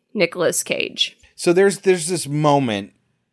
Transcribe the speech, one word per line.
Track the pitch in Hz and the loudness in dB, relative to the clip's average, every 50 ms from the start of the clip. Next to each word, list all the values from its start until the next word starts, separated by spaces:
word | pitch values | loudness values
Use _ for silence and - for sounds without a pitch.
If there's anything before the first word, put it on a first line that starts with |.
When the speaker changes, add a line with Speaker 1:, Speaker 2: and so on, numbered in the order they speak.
| _ _ - | _ _ -4
Speaker 1:
Nicolas | 226 180 170 - 170 156 147 - - - | -2 -2 -2 0 0 -2 0 0 -2 -4
Cage. | - - - - - - - - - - _ _ _ _ | -4 -4 -4 -6 -6 -4 -6 -6 -6 -6 _ _ _ _
Speaker 2:
So | - - 175 175 | -4 0 2 4
there's, | 180 196 196 190 - | 4 4 2 2 0
there's | - 190 185 180 156 160 | 0 0 0 2 0 -4
this | 185 160 - 139 | -4 -4 -4 -4
moment | 143 151 151 151 143 143 135 120 107 101 98 - _ _ _ _ _ _ _ _ | -2 0 2 4 4 2 2 0 -2 -4 -6 -8 _ _ _ _ _ _ _ _